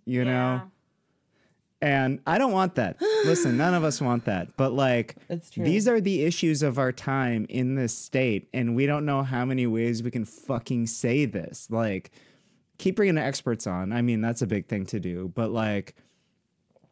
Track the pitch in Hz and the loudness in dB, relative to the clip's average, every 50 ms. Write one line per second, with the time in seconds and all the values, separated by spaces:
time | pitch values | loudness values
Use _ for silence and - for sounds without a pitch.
0 | - 120 127 123 127 127 127 127 127 127 127 127 - - _ _ _ _ _ _ | -8 -4 -2 0 0 2 2 2 0 0 -2 -2 -6 -10 _ _ _ _ _ _
1 | _ _ _ _ _ _ _ _ _ _ _ _ _ _ _ _ 156 147 139 135 | _ _ _ _ _ _ _ _ _ _ _ _ _ _ _ _ 2 2 4 4
2 | 131 127 139 139 - - 165 214 277 254 196 190 190 180 - - - 92 - - | 2 2 0 -2 -2 0 2 2 2 2 2 2 2 2 2 0 0 0 -2 -2
3 | 339 427 440 440 415 - - 349 - 131 120 123 151 175 180 175 156 156 139 - | 0 0 2 2 4 2 2 4 2 2 2 2 2 2 2 2 2 0 0 0
4 | 143 123 120 120 - 120 101 90 85 - - - 135 135 123 135 135 131 123 120 | 0 0 0 0 0 -2 -2 -2 -4 -4 -2 0 0 2 2 2 2 4 4 2
5 | 113 - - - - - 170 170 - - - - 170 151 175 220 202 247 240 226 | 0 -2 -8 -16 -10 -10 -8 -8 -10 -10 -6 -2 0 2 2 4 4 4 2 4
6 | 180 196 196 143 147 170 170 - - 165 156 135 151 143 120 135 135 127 127 - | 2 2 0 2 0 0 0 0 0 0 2 2 0 0 2 0 0 0 -2 -4
7 | - 139 135 135 131 123 117 110 104 - - 127 127 127 135 135 127 113 - - | -4 -2 0 0 0 0 0 -2 -2 -2 -2 -2 0 0 0 0 -2 -2 -4 -6
8 | - - - 131 131 123 107 92 - _ - 131 120 117 117 127 139 143 147 147 | -6 -2 0 2 2 2 0 -2 -4 _ -4 -2 -2 0 0 2 2 2 0 0
9 | 151 147 139 135 135 131 127 120 123 131 131 131 123 117 110 113 113 120 117 110 | 0 0 0 0 -2 -2 -2 -2 -2 0 0 0 0 0 0 0 0 0 -2 -2
10 | 117 123 117 120 107 - - - - - 131 117 - - 131 120 117 113 - - | -4 -4 -4 -4 -6 -6 -10 -10 -8 -6 -6 -4 -4 -2 -2 -2 -2 -2 -4 -2
11 | - 120 123 147 147 113 92 92 80 - - - - - 110 113 113 107 98 95 | 0 2 2 2 2 0 -2 -6 -8 -8 -12 -16 -10 -4 -2 -2 0 0 -2 -4
12 | - - - - - _ _ _ _ _ _ _ _ _ _ - - 190 185 - | -6 -10 -18 -20 -20 _ _ _ _ _ _ _ _ _ _ -4 -4 -2 0 2
13 | 202 196 170 151 123 135 135 - - 127 117 110 - 104 90 90 92 98 113 120 | 2 2 2 2 0 -2 -4 -4 -2 -2 -2 -2 -2 -4 -4 -2 -2 -2 0 0
14 | 120 120 117 107 110 117 117 - 123 92 107 101 - - 110 101 95 - - 104 | 2 2 2 2 0 -2 -2 -2 -2 -2 -2 -2 -2 -2 -4 -4 -4 -4 -6 -6
15 | 85 90 87 90 92 90 90 120 113 107 110 113 110 107 104 101 - - - _ | -4 -6 -6 -6 -6 -6 -4 -4 -4 -2 -2 -2 -2 0 -2 -2 -4 -8 -14 _
16 | _ _ _ _ _ _ _ _ _ _ _ _ _ _ _ _ _ _ | _ _ _ _ _ _ _ _ _ _ _ _ _ _ _ _ _ _